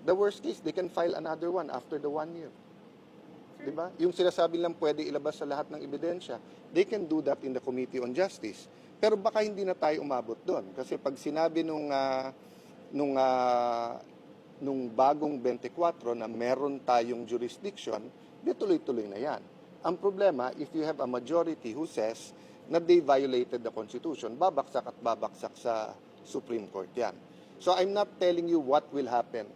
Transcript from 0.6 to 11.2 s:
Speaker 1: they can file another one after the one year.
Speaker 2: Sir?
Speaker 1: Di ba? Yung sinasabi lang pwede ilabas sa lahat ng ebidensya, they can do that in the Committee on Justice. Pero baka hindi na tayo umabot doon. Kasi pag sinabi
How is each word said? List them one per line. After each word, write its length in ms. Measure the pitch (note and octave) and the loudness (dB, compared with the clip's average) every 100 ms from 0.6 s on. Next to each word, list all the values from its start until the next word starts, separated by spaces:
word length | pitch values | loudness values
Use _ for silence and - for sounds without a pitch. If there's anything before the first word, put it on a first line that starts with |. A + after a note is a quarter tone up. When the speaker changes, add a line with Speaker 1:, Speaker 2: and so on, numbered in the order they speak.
Speaker 1:
they 160 | D#3 E3+ | -4 -4
can 160 | F3+ | -4
file 240 | - E3+ - | 0 0 -2
another 320 | D#3+ D#3 E3+ | -6 -4 -2
one 240 | F#3 D3 | -2 -4
after 240 | B2+ - D3+ | -8 -6 -6
the 160 | D3 | -4
one 240 | D3+ D#3 E3+ | -4 -6 -10
year. 160 | C#3+ | -14
Speaker 2:
Sir? 1120 | G#2 - - - - - - - - - - | -18 -20 -20 -20 -20 -20 -20 -20 -20 -20 -10
Speaker 1:
Di 80 | C#3 | -8
ba? 160 | D#3 F3+ - | -4 -6 2
Yung 160 | F3 | 0
sinasabi 480 | F3 F3+ - E3+ E3+ | 4 2 6 2 4
lang 160 | E3+ E3 | -2 2
pwede 240 | D#3 D3 D3+ | 0 0 -2
ilabas 320 | C#3+ C#3+ D3 | -2 -4 -4
sa 80 | D3 | -4
lahat 240 | C#3 D3 | -4 -4
ng 80 | D3+ | -8
ebidensya, 560 | C#3+ C#3+ E3 F3 - A#2 - - - | -8 -4 -4 -4 -8 -10 -12 -20 -2
they 160 | D#3+ | 2
can 240 | G3+ G#3 E3+ | 2 0 0
do 160 | D#3 | 0
that 160 | C#3 C#3+ C3+ | 2 0 -2
in 80 | B2+ | -4
the 40 | |
Committee 320 | C3+ B2+ B2+ C3+ | -2 -4 -2 -4
on 160 | B2 | -2
Justice. 560 | C3 F#3+ - A2 - - - - - | 0 -2 -2 -10 -10 -18 -20 -20 2
Pero 160 | G#3+ G#3 | 4 4
baka 240 | G#3 A3 | 2 2
hindi 240 | G#3+ G3 | 0 0
na 80 | F#3+ | -2
tayo 320 | F3+ D#3 D#3 | 2 2 2
umabot 320 | C#3+ B2+ A2+ A2+ | 0 -2 -2 -6
doon. 320 | - E3+ F#2+ F#2 | -2 -2 -2 -8
Kasi 240 | C3 D3 | -6 -2
pag 160 | C#3 | -4
sinabi 480 | C3+ | -4